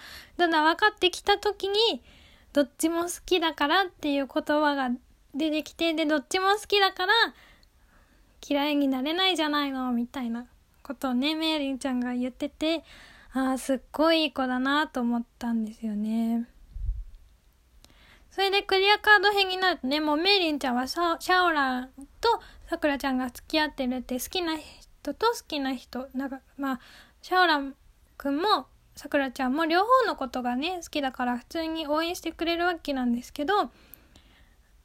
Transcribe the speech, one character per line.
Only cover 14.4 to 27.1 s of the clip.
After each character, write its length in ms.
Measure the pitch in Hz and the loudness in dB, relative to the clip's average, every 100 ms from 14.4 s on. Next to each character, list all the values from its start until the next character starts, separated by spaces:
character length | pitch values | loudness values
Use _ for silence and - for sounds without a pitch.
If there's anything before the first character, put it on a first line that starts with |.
| 262 | -2
だ 120 | 254 | -2
な 300 | 262 294 302 | 0 0 0
と 140 | 262 | -2
思 180 | 233 240 | -2 -2
っ 40 | 233 - | -4 -8
た 140 | 233 | -4
ん 140 | 226 220 | -2 -4
で 80 | |
す 120 | 220 226 | -6 -6
よ 80 | |
ね。 540 | 208 214 226 226 233 240 - - - - - - - - _ _ _ _ _ - - - - _ | -4 -2 0 0 -2 -4 -12 -16 -6 -4 -4 -8 -16 -20 _ _ _ _ _ -20 -20 -20 -20 _
そ 100 | - | -2
れ 100 | 392 | 0
で 120 | 392 | 2
ク 160 | 403 381 | 2 2
リ 120 | 392 | 4
ア 80 | 415 | 4
カ 180 | 427 415 | 6 6
ー 40 | |
ド 80 | 392 | 6
編 180 | 403 381 | 4 2
に 100 | 370 | 0
な 160 | 370 | 0
る 40 | 320 | 0
と 80 | 254 | -2
ね、 140 | 294 | -2
も 140 | 302 | 0
う 20 | 294 | 2
め 220 | 359 403 | 4 4
い 20 | |
り 100 | 330 | 2
ん 80 | 294 | 0
ち 60 | |
ゃ 80 | 269 | -2
ん 20 | |
は 120 | 247 262 | -2 -2
シ 120 | - | 0
ャ-、 180 | 339 330 | 0 0
シ 100 | - | 2
ャ 140 | 370 | 4
オ 60 | 349 | 4
ラ 320 | 302 269 254 | 2 0 -2
ン 80 | 254 - 277 - | -6 -14 -20 -2
と 220 | 466 453 - - - | 0 0 -2 -20 -8
さ 120 | 330 | -2
く 100 | 302 | 0
ら 80 | 277 | 0
ち 80 | |
ゃ 60 | 277 | 0
ん 80 | 254 | -2
が 120 | 254 | -4
付 160 | - - | -8 -4
き 140 | 311 | 0
合 60 | 302 | 0
っ 80 | |
て 120 | 294 254 | -2 -4
る 100 | 254 | -4
っ 60 | |
て、 160 | 240 247 | -4 -6
好 80 | - | -6
き 140 | 381 | -4
な 160 | 339 311 | -2 -4
人 560 | - - - - - | -8 -20 -20 -14 -10
と 140 | 285 453 | -2 0
好 60 | 466 - | -2 -4
き 140 | 302 | -6
な 140 | 269 | -4
人、 340 | 254 - 247 269 | -6 -8 -12 -10
な 120 | 262 277 | -8 -8
ん 40 | |
か、 100 | 262 - - | -10 -16 -8
ま 160 | 277 | -6
あ、 80 | 247 - - - | -6 -10 -20 -20